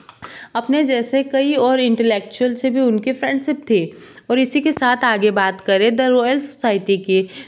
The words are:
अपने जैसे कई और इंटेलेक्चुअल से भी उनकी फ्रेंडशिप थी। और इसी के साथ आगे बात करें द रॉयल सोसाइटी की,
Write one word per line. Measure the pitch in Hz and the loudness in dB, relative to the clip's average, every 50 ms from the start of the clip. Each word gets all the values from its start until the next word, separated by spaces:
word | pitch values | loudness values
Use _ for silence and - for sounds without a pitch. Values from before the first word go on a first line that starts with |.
| - - - - - - - - - - - | -18 -20 -20 -20 -20 -20 -20 -20 -16 -8 -6
अपने | 226 233 247 269 302 311 | -6 -2 0 0 2 2
जैसे | 262 262 233 233 240 - 269 269 | 2 0 0 -2 0 0 -2 0
कई | 269 269 269 277 285 294 | 0 0 0 0 2 2
और | 269 240 247 262 262 | 2 2 2 2 2
इंटेलेक्चुअल | 254 240 226 226 233 226 214 202 202 - - - 247 247 240 | 2 2 2 2 2 2 0 0 -2 -6 -6 -2 -2 -2 -2
से | 240 - 262 | -2 -2 -2
भी | 233 269 | 0 2
उनकी | 262 240 220 214 214 254 | 2 2 2 0 0 -2
फ्रेंडशिप | 262 262 277 269 277 269 277 302 294 294 | -4 -4 -4 -2 -2 -2 -2 -4 -6 -4
थी। | - - 226 185 165 165 - - - - - - - - | -2 0 0 0 0 -2 -8 -14 -20 -20 -20 -14 -6 -2
और | 240 254 | 0 0
इसी | 262 - - 294 | 0 2 0 0
के | 285 311 | 0 0
साथ | 277 - 269 240 247 240 262 | -2 0 0 0 0 0 0
आगे | 247 220 208 196 214 | 0 0 2 2 2
बात | 196 202 190 190 190 190 | 2 2 0 0 -2 -4
करें | - - 196 190 208 233 233 | -2 0 2 2 2 2 2
द | 233 | 2
रॉयल | 262 254 254 247 233 240 269 285 | 2 2 2 2 2 2 0 -2
सोसाइटी | 285 - - - - 233 202 196 190 - 196 185 | -4 -8 -10 -6 -2 -2 -2 0 0 0 -2 -2
की, | 190 190 185 190 190 185 - - - | 0 0 0 0 0 -2 -6 -18 -20